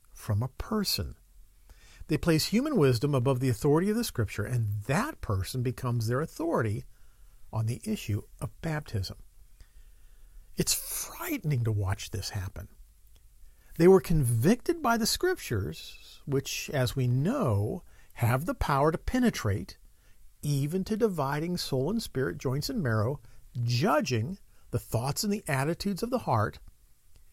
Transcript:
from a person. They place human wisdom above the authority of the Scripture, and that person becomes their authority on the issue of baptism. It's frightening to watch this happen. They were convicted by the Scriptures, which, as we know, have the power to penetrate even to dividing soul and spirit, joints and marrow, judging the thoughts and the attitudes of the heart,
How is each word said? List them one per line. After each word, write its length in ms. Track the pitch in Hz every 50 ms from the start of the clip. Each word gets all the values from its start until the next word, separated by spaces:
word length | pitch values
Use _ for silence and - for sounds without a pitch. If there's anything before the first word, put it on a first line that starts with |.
| - - -
from 280 | - - - 104 101
a 60 | 120
person. 680 | 131 - - - - 214 214 196 - - - 87 - 110 - - - - - - - - - - - - - - - - - -
They 100 | - 160
place 280 | - - 170 160 156 -
human 320 | - 190 226 269 311 294
wisdom 360 | 208 147 131 123 110 - 143 147
above 260 | 131 120 139 139 123
the 100 | 131 131
authority 400 | 117 - - 147 143 160 185 208
of 80 | 214
the 60 | 240 233
Scripture, 420 | - - - 110 - - - 104
and 380 | 117 123 120 110 101 104 104 104
that 340 | - 135 185 254 311 311 -
person 440 | - - 104 95 95 - - 127 120
becomes 440 | 127 123 - - 123 120 120 110
their 140 | 110 120 131
authority 640 | 160 - - - 311 339 311 190 123 107 98 127 131 - - - - - - - - - - - - -
on 140 | - 113 113
the 160 | 110 123 - -
issue 380 | 107 110 - - - 101 107 - - - -
of 220 | - - - -
baptism. 560 | - 165 156 151 151 - - - 92 - - - - - - - - - - - - - - - - - - - - - - - - - - - - - -
It's 180 | - - - -
frightening 880 | - - - - - - - - - 339 359 311 254 - 151 147 123 113
to 80 | 113
watch 400 | 110 104 98 92 98 - - -
this 180 | - 92 - -
happen. 400 | - 101 92 95 - - 101 - - - - - - - - - - - - - - - - - - - - - -
They 100 | - 165
were 140 | 185 190 185
convicted 800 | - - 170 156 139 117 120 113 120 175 240 254 - - 339 339
by 160 | 302 240 233
the 80 | 220 226
Scriptures, 1160 | - - - - 359 370 - - - 123 98 95 147 160 - - - - - - - - - -
which, 440 | - 135 135 135 - - - - - -
as 220 | 139 127 117 -
we 120 | 139 123
know, 760 | 123 123 131 143 190 269 294 208 131 104 101 104 117 - 180 - - - - - - -
have 300 | - 120 110 120 135 160
the 100 | 285 269
power 360 | - - - 147 135 143 160
to 60 | 160
penetrate 800 | 180 - - - 254 247 220 - - - 107 95 - - - - - - - - - _ - - - - - - -
even 420 | - 147 147 139 143 147 175 190 185
to 120 | - 214
dividing 600 | 208 240 220 180 160 135 139 143 151 160 175 180
soul 320 | 170 - - 139 131 127 156
and 120 | 220 226
spirit, 360 | - - - 131 127 - -
joints 320 | 147 - 135 123 147 151 -
and 120 | 269 233
marrow, 380 | 156 120 110 110 104 120 147 - - - - - - - - 131 117
judging 760 | 117 120 120 151 226 294 311 226 127 127 110 107 147 196 - - - - - - -
the 80 | - 117
thoughts 440 | - - - 113 117 139 143 - 226
and 100 | 208 202
the 100 | 220 -
attitudes 560 | - 143 131 139 151 170 - - 202 202 170 233
of 60 | 233
the 100 | 254 233
heart, 400 | - 165 127 107 101 - - - - - - - - - - _ - - - - - -